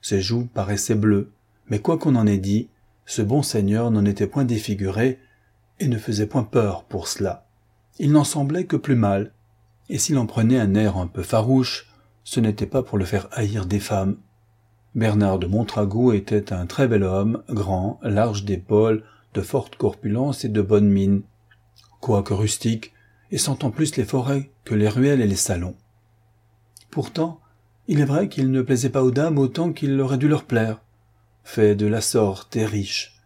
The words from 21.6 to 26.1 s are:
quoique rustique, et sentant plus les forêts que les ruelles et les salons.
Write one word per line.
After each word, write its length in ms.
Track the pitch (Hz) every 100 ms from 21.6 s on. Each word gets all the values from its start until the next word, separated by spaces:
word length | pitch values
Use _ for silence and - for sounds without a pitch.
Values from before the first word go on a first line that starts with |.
| _ _ _ _
quoique 320 | - 104 95
rustique, 580 | 98 107 - - 113 - _ _ _ _
et 60 | 151
sentant 320 | - 131 139
plus 260 | 117 151 151
les 80 |
forêts 460 | 113 135 123 139 139 _ -
que 80 |
les 160 | 107 104
ruelles 320 | 110 135 143
et 60 | 110
les 80 | 95
salons. 400 | - 90 90 - _ _ _